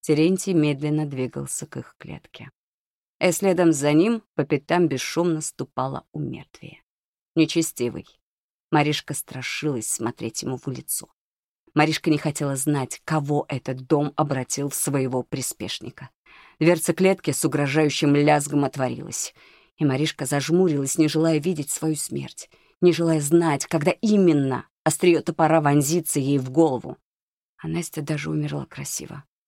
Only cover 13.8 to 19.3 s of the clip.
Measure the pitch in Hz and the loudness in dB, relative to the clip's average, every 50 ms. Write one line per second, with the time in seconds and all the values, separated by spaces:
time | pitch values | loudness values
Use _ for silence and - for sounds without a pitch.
13.8 | 131 - 160 147 147 143 - - 151 143 143 135 127 _ - - 143 143 - - | 0 0 2 2 2 0 0 -2 -2 0 0 -4 -4 _ -6 -6 -4 -6 -4 -4
14.8 | - - 139 139 131 131 127 127 123 _ - 135 127 - - _ - 95 - - | -4 -2 0 0 0 0 -2 -4 -4 _ -6 -6 -6 -8 -8 _ -10 -10 -10 -10
15.8 | - - - - 131 - _ _ _ _ - - - - _ _ 156 165 175 165 | -12 -14 -16 -16 -20 -20 _ _ _ _ -20 -20 -20 -20 _ _ 4 4 4 4
16.8 | - - 165 - 185 190 190 190 - - 139 - - 156 135 147 147 139 135 156 | 2 -2 0 4 4 4 4 2 0 -4 -4 0 0 0 0 0 -2 0 2 2
17.8 | 156 147 143 - - 143 143 143 147 151 151 147 143 143 147 143 143 131 - 139 | 2 2 2 2 2 4 4 4 4 4 4 2 2 0 0 0 0 0 -2 -4
18.8 | 135 127 123 123 - - - - - - | -4 -4 -4 -8 -12 -10 -8 -8 -8 -10